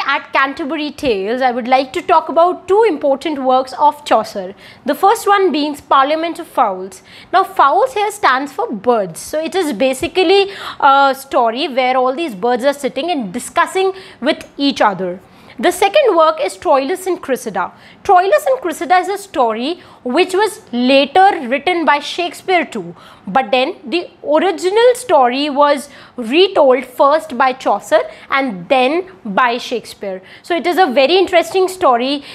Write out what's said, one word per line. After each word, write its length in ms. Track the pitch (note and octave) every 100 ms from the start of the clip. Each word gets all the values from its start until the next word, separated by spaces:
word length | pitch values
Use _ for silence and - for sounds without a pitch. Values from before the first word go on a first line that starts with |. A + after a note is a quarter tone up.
| C#4
at 240 | D4 -
Canterbury 600 | D4+ C4+ C#4 C#4+ D#4 D4
Tales, 500 | - D4 G3 G3 B3+
I 100 | C4
would 160 | A#3+ A#3
like 240 | C4 C#4
to 80 | F4+
talk 280 | - E4 E4
about 400 | D#4 F4 F4 -
two 160 | G4+ A4+
important 560 | D4 C#4+ C4+ A#3 C#4
works 300 | C4 B3+ C4 -
of 280 | D4 D4 -
Chaucer. 500 | A3 G#3+ G3+ F#3 G3 - - B3+
The 100 | D4
first 320 | G4 A4+ G#4
one 240 | G4+ F#4
being 240 | D4 D4 C#4+
Parliament 640 | - C#4+ C#4 D#4+ E4+ E4
of 80 | D#4
Fowls. 560 | - A3 F#3 F#3+ - - - -
Now, 100 | F4
fowls 500 | F#4 - C#4 E4+ C5
here 160 | G#4 G#4
stands 440 | G#4 D4+ B3+ C#4+
for 180 | - A4+
birds. 480 | G#3+ B3 A#3 F#3 D#3+
So 180 | - D4+
it 160 | D#4+
is 200 | F#4+ D4+
basically 800 | G3 C4 C4 E4+ F4+ F4 G4 G4 - - -
a 340 | C#4+ C#4 C#4
story 540 | C4 - C4 A#3 A#3 D#4+
where 300 | B3 B3+ B3+
all 180 | B3+ C4+
these 200 | E4 F#3+
birds 280 | A#3+ B3
are 80 | C#4
sitting 400 | C#4+ B3 C4+ E4
and 220 | D#4 G3
discussing 580 | A#3+ - E4+ D#4+ F#4 F#4+ F#4+ - -
with 280 | B3+ E4+ - -
each 220 | C#4 -
other. 400 | A3+ F#3 F3+ F#3 - - - -
The 100 | D4+
second 440 | F4 G4 C#5+ C5 E4
work 220 | D#4+ D#4+
is 160 | D4 -
Troilus 500 | F4+ C4+ C#4 F#4 F#4+
and 160 | F4
Cressida. 520 | - B3 A3+ F#3+ - - - -
Troilus 420 | - F4+ G4 D5 C#5+
and 160 | C5
Cressida 340 | F4 D4 E4+ F#4
is 140 | F4+
a 80 | G4
story 640 | - D#4 A#3 A3 C4 F4+ - - B3
which 280 | C#4+ F4+
was 280 | F4+ G#4+ - -
later 800 | A#3+ B3+ C#4 C#4 F#4 G4 F#4 A#3+
written 340 | C4+ F4+ F4
by 160 | D4+ D4
Shakespeare 640 | - - F4 - - F4
too, 320 | C#4+ G#3+ E3+ - - - -
but 240 | C4+ G#3+
then 240 | B3 C#4 - B3+
the 240 | E4+ - _
original 720 | - D4+ F#4 D#4+ F4+ G#4 B4 A#4+
story 540 | - D#4 A#3+ C4 D4
was 400 | C4+ C#4+ C#4+ - - - -
retold 680 | A3 D#4 F#4+ F#4+ C#4 B3+ -
first 520 | - C#4 D#4 D#4 A#3+
by 140 | C4
Chaucer 480 | B3+ C#4 G#3 - D#4 C#5 - -
and 400 | C4+ C4+ F#3 E3+
then 420 | C4 B3+ E4 F#4 - G#3+
by 320 | G3 B3 A#3+
Shakespeare. 640 | - A3+ - - G3+ F#3+ - -
So 120 | - E4+
it 100 | E4
is 120 | E4
a 100 | F4+
very 300 | A3+ C4+ F#4
interesting 500 | F4+ F4 E4+ F#4+ F4+
story. 560 | - D4+ A#3 C4 C#4+ -